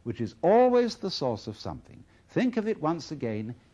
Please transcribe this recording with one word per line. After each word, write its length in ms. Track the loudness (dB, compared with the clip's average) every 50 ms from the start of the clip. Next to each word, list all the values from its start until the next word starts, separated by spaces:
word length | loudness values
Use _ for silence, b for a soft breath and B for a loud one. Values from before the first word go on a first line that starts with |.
| b
which 160 | -8 -6 -4
is 140 | -6 -6 -4 0
always 560 | 4 6 6 8 6 6 6 4 2 2 -2
the 140 | -6 -8 -8
source 360 | -4 -2 -2 -2 -2 -4 -6
of 120 | -10 -10 -10
something. 440 | -10 -10 -10 -12 -14 -18 -20 -20 -20 b b b b b
Think 260 | -2 0 0 0 0
of 100 | -2 -2
it 140 | -2 -2 -2
once 320 | -2 -2 -2 -2 -6 -10 -10
again 420 | -6 -6 -4 -4 -4 -6 -8 -10 b b b